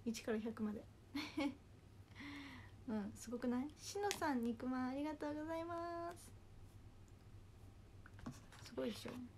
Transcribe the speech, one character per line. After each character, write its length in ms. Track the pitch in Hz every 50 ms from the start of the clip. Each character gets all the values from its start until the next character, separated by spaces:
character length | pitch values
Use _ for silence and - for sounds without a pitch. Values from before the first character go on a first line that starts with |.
| -
一 180 | 240 220 -
か 100 | - -
ら 60 | 220 214
百 240 | 214 233 220 - 220
ま 80 | 214
で。 120 | 208 220 - - - - - - -
<laughs> 400 | 285 302 - - 320 285 285 - - - - - - - - - - - - - - 285 285 285 285 285 277 - - - - - - - -
う 40 |
ん、 200 | 214 214 196 208 -
す 160 | - - 226
ご 80 | 247 233
く 80 | 254
な 160 | 247 240 247
い？ 100 | 262 302 302 -
し 220 | - - - 403
の 100 | 403 403
さ 220 | 392 - 349 311
ん、 100 | 277 247
肉 240 | 226 240 233 - 262
ま 200 | 254 254 254 254
ん 20 | 254
あ 60 | 262
り 100 | 277 285
が 100 | 311 302
と 160 | 302 302 294
う 40 | 294
ご 100 | 302 302
ざ 120 | 320 330
い 80 | 330 330
ま 480 | 339 339 339 339 339 339 339 339 339 349
す。 160 | - - - - - - - - - - - - - - - - - - - - - - - - - - - - - - - - - - - - - - - - - - 247 240 - - - - - -
す 100 | - 240
ご 100 | 254 262
い 60 | 240
で 60 | 208
し 120 | - - 233
ょ？ 40 | 247 254 247 240 -